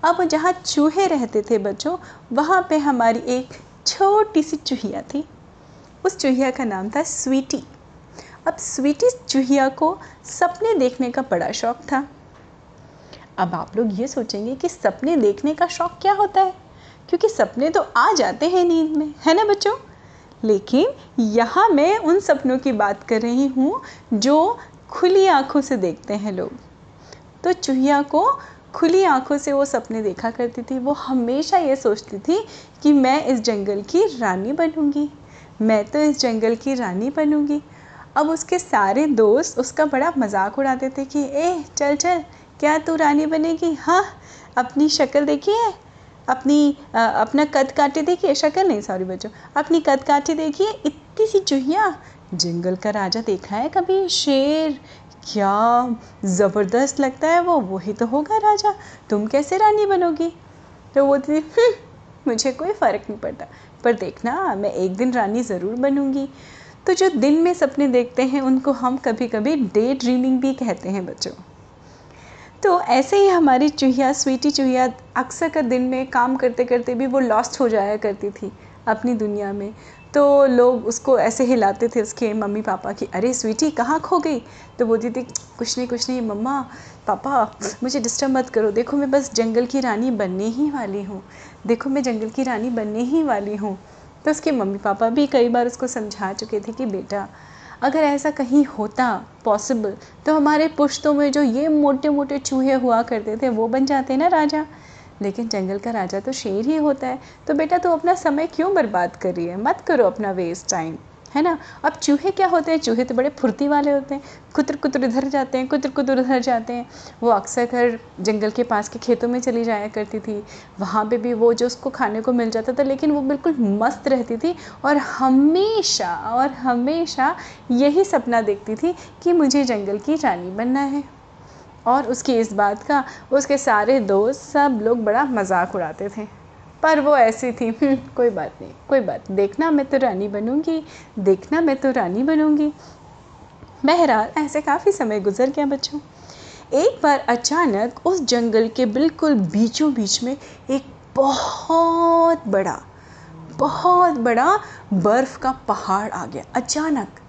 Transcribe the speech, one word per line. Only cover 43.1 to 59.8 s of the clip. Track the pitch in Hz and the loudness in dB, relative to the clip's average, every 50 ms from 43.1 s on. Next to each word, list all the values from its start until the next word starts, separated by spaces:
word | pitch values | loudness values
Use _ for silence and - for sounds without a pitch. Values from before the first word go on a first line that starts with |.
| 294 285 311 | 4 4 2
बनेगी? | 311 320 320 311 330 330 320 - 339 320 | 2 0 0 0 0 0 0 -2 -2 -2
हाँ, | 269 - - 320 370 403 - - - - - - - - - - | -2 0 2 2 2 2 0 -6 -18 -20 -20 -20 -20 -20 -6 -4
अपनी | - 247 247 - 285 294 311 | -2 -2 -2 2 2 2 2
शक्ल | 294 - 294 262 - 285 294 | 4 2 0 2 2 0 2
देखी | 285 294 285 - - | 2 0 0 0 0
है? | 403 453 466 440 359 - - - - - - - - - - - | 0 2 0 0 -2 -6 -16 -20 -20 -20 -20 -20 -20 -16 -4 -4
अपनी, | 254 262 - 262 294 294 294 285 285 - - - - | -4 -2 2 2 4 6 4 4 2 -2 -10 -6 -2
अ, | 226 | 0
अपना | 226 226 - - - - - 277 302 | 0 2 2 0 -2 0 2 0 0
कद | 302 294 285 277 269 - | 2 2 0 0 0 2
काठी | - 285 285 277 311 302 | 0 0 2 2 0 0
देखी | 320 359 349 - | 0 0 0 2
है?" | 359 285 | 0 0
शक्ल | 285 - 294 294 370 392 381 | 2 0 0 0 2 2 2
नहीं, | 262 208 | 2 0
सॉरी | 202 - 196 185 185 | -2 -6 -6 -6 -4
बच्चों, | 185 185 196 - 208 214 - - - - | -6 -6 -8 -10 -12 -14 -14 -20 -4 -2
"अपनी | 285 285 - 330 339 | -2 0 2 2 2
कद | 302 - 277 269 - | 4 2 2 2 2
काठी | - 285 285 285 - 330 | 2 2 2 2 0 -2
देखी | 302 320 311 294 - 370 | -2 -2 -4 -2 0 -2
है? | 427 427 - - | -2 -2 -4 -6
इतनी | - - - - - - - 440 | -6 -6 -6 -20 -20 -2 -2 -2
सी | 440 - 392 | 2 2 0
चूहिया। | 381 - 294 269 254 262 311 392 427 381 302 - - - - - - - - | 0 2 -2 -2 0 0 0 2 0 0 -2 -4 -14 -20 -20 -20 -16 -12 -6
जंगल | 175 - 175 170 170 170 185 185 | -4 -4 -4 -4 -2 -2 -4 -4
का | 185 - 214 | -2 -4 -4
राजा | 208 214 196 185 190 220 | -2 -2 -2 -2 -4 -4
देखा | 226 220 196 185 - - 196 | -2 -2 -4 -4 -4 -6 -4
है | 214 247 320 | -4 -4 -2
कभी? | - 392 359 359 381 381 392 349 | -2 -2 0 2 0 0 0 0
शेर, | - - - 294 277 269 269 285 302 311 320 311 285 262 - - - - - - - - - - - | -2 -2 0 0 2 2 2 2 2 0 0 -2 -4 -6 -10 -20 -20 -20 -20 -20 -20 -20 -18 -8 -4
क्या | 220 202 196 196 208 220 233 240 240 247 254 240 226 - - - - - | 0 0 2 2 4 4 4 4 4 2 0 -4 -6 -8 -20 -16 -8 -4
ज़बरदस्त | 196 185 180 208 196 196 208 208 185 202 240 269 277 - - | -2 2 2 2 2 2 0 -2 0 2 0 0 0 0 -2
लगता | 277 262 262 - - 311 | -2 -2 -2 -2 0 2
है | 330 349 349 | 2 2 2
वो, | 359 349 302 | 2 2 0
वही | 220 185 190 190 170 202 208 | 0 -2 -6 -6 -6 -6 -4
तो | - 240 | -4 -4
होगा | 226 226 285 302 311 427 | -2 0 -2 -2 0 -2
राजा, | 440 415 415 415 403 415 427 392 392 - - - - - - | 2 4 4 2 4 2 -2 -2 -2 -10 -20 -20 -20 -6 -4
तुम | 220 208 208 | -2 -2 -2
कैसे | 214 - 277 294 285 370 | 0 0 -2 0 0 0
रानी | 381 427 427 427 427 | 2 4 4 4 4